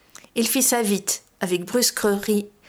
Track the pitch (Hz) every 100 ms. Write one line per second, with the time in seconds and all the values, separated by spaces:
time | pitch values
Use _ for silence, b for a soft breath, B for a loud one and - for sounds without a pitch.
0 | B B B - 226 262 254 240 220 196
1 | - - - _ 185 180 180 247 226 -
2 | 214 202 202 208 202 -